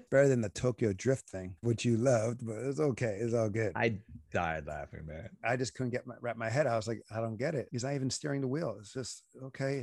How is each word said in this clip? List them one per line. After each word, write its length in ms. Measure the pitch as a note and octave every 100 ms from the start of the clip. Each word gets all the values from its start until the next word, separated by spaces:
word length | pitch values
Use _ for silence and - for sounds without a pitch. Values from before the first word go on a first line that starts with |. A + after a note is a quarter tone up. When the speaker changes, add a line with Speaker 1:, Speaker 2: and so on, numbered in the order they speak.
| -
Speaker 1:
Better 180 | C3+ C#3
than 140 | B2+
the 80 | G#2+
Tokyo 420 | - B2+ A#2+ A#2
Drift 360 | G2 B2+ C3 -
thing, 260 | F#2+ F#2 G2
which 220 | A#2 A2+
you 120 | B2 A2+
loved, 500 | B2+ A#2+ A2+ A#2+ A2+
but 100 | A2
it's 220 | B2+ C#3
okay. 360 | D3+ A2+ A#2+ G2
It's 120 | A#2
all 160 | A#2 A2
good. 240 | G#2+ A2
Speaker 2:
I 240 | - A#2 G2+ - - -
died 340 | G2+ F2 D#2+ D2
laughing, 400 | D2+ D2 D2+ D#2
man. 240 | D#2 - -
Speaker 1:
I 140 | A#2 B2
just 180 | B2
couldn't 180 | - B2+
get 140 | A#2+ -
my, 80 | A#2
wrap 160 | A#2+ A2+
my 140 | A2+
head. 160 | B2 D3
I 100 | A#2
was 100 | A2
like, 160 | A2 -
"I 100 | G#2+
don't 160 | A2+ G#2+
get 160 | C3+
it. 140 | D#3 G#2
He's 120 | B2
not 100 | B2+
even 160 | C#3+ C3
steering 320 | - D#3 C#3
the 60 | C3+
wheel. 280 | C3+ D#3+ G#2
It's 120 | G2+
just, 300 | C3 A#2+ - _ B2
okay, 340 | C3 - C3+ C#3